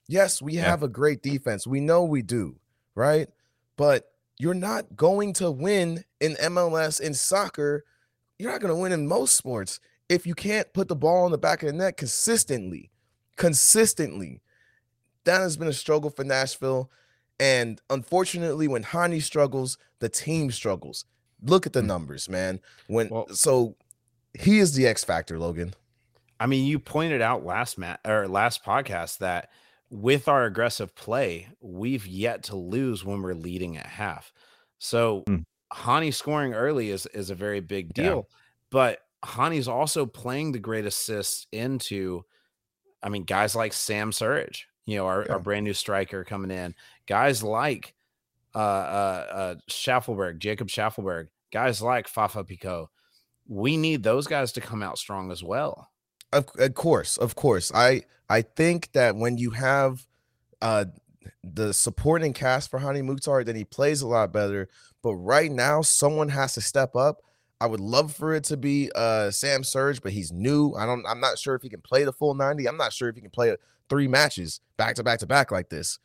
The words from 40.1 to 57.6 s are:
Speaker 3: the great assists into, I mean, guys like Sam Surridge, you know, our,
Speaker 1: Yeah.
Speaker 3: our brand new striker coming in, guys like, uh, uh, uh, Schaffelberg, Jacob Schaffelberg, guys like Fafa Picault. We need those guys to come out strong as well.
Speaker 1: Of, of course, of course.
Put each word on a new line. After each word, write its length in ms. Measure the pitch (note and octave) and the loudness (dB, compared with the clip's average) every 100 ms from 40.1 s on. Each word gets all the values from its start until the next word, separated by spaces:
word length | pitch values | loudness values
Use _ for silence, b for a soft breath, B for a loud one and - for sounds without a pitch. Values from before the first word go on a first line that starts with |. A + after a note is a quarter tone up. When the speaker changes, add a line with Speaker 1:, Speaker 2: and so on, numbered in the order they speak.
| - A#2+ C3+ D#3 | -4 -8 -4 -4
Speaker 3:
the 60 | B2 | -4
great 280 | G2+ A2 G#2 | -4 -4 -4
assists 600 | - - G#2+ F#2+ - - | -4 -4 -4 -4 -6 -8
into, 720 | G#2+ B2 C3 - G2+ F#2 F2+ - _ _ _ _ _ _ _ | -6 -4 -4 -4 -4 -4 -6 -10 _ _ _ _ _ _ _
I 60 | G2+ | -8
mean, 160 | G#2 | -6
guys 320 | E2+ G2 G#2 A2+ | -2 0 2 0
like 160 | A2 | -2
Sam 380 | - - G#2 G#2+ | -4 -4 -4 -4
Surridge, 520 | G2+ A2+ C#3+ - - - _ | -2 -2 -2 -4 -10 -18 _
you 120 | - G#2 | -8 -4
know, 100 | F#2 | -2
our, 180 | F#2+ | -2
Speaker 1:
Yeah. 80 | G#2 | -2
Speaker 3:
our 60 | F#2+ | -4
brand 240 | F2+ G#2 | -2 -2
new 100 | G#2 | -2
striker 480 | G2 - G2 F#2+ G2 | -4 -2 -2 -2 -6
coming 260 | F2+ G2+ F#2+ | -8 -8 -6
in, 240 | F#2 F2+ E2 b b - | -6 -8 -12 b b -2
guys 360 | G2+ C#3 A#2+ | 2 4 2
like, 520 | A2 A2 D3 B2 - _ _ _ _ _ _ | 0 0 -2 -4 -8 _ _ _ _ _ _
uh, 40 | A2 | -2
uh, 680 | G#2 G2 D#2 G2 G2 F#2 A1+ | 0 0 0 0 0 -2 -6
uh, 240 | G2 F#2+ F2 - | -6 -6 -8 -10
Schaffelberg, 680 | - - B2+ - G#2 F#2 E2 | -6 0 0 0 -2 -4 -4
Jacob 300 | G2+ G#2+ G2+ | -6 -6 -6
Schaffelberg, 600 | - A2 - F#2+ E2+ D#2+ _ _ | -2 -2 -2 -4 -6 -8 _ _
guys 300 | A2 B2+ G#2 | -2 0 0
like 240 | A2+ B2+ G#2 | 0 -2 -2
Fafa 360 | - G#2+ G#2+ | -2 -2 -2
Picault. 460 | F#2 F2+ F#2 F2 E2 _ _ _ _ _ - | -10 -10 -8 -8 -10 _ _ _ _ _ -12
We 280 | G2+ B2 D#3 | -4 0 2
need 260 | D#3+ D3+ | 2 0
those 240 | G#2+ B2+ D3 | 2 2 0
guys 260 | D3 B2+ | -2 -2
to 80 | - | -6
come 220 | - A2 | -8 -8
out 160 | G2 - | -6 -8
strong 320 | - G2 F#2 | -8 -8 -8
as 100 | F2 | -10
well. 480 | E2+ A#2 D3 - - _ _ _ _ | -6 -4 -4 -8 -14 _ _ _ _
Speaker 1:
Of, 160 | C#3 C3+ - | 0 0 2
of 160 | C3 | 0
course, 420 | - E3 B2 - - | 2 2 2 2 -2
of 180 | A#2+ | -2
course. 380 | - C#3+ G2 | 2 4 4